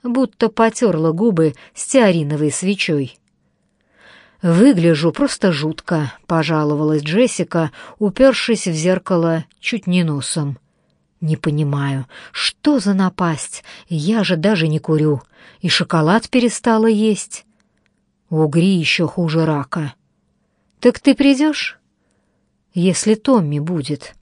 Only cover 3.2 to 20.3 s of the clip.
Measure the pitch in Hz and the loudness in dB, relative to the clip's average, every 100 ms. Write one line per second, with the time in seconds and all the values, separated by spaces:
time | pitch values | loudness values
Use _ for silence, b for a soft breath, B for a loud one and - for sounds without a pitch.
3.2 | _ _ _ _ _ _ b b b b | _ _ _ _ _ _ b b b b
4.2 | b b 175 170 262 180 165 151 165 - | b b 2 6 6 6 2 2 0 0
5.2 | 277 - 196 151 156 156 - 165 139 - | -4 0 -2 0 -4 -6 -4 -4 -4 -8
6.2 | - 165 151 156 151 151 156 156 147 185 | -4 -2 0 0 0 0 0 -2 -2 0
7.2 | 247 - 170 175 160 B B B 208 196 | 0 0 -4 -2 -4 B B B -4 4
8.2 | 269 247 - 220 185 160 170 185 - 175 | 4 4 -2 -2 -2 -2 0 -2 0 0
9.2 | 165 165 - _ - 233 - 180 165 143 | 0 -2 -6 _ -8 -6 0 0 0 -4
10.2 | 127 165 143 117 _ _ _ _ _ _ | -4 -4 -4 -8 _ _ _ _ _ _
11.2 | 156 156 160 147 147 143 139 135 131 B | -4 -2 -2 -2 -2 -2 -2 -4 -8 B
12.2 | B - - - 294 277 190 190 185 185 | B -6 -6 -2 0 0 0 0 0 0
13.2 | 175 151 - - B B _ 165 156 226 | -2 -2 -8 -16 B B _ -4 0 0
14.2 | 185 170 175 196 160 156 - 156 156 139 | 0 0 0 0 0 -2 0 0 2 0
15.2 | _ b b b 170 - 170 165 156 214 | _ b b b -4 -2 0 0 2 0
16.2 | - 254 233 - 240 220 226 208 220 202 | 2 0 0 0 0 2 2 2 0 -2
17.2 | - - _ _ _ _ _ _ _ _ | -6 -18 _ _ _ _ _ _ _ _
18.2 | _ 160 156 160 185 185 151 - 165 - | _ -2 0 2 2 2 0 -2 -2 -2
19.2 | 170 160 160 147 135 170 147 - _ _ | -2 0 0 -2 -4 -8 -8 -10 _ _
20.2 | _ | _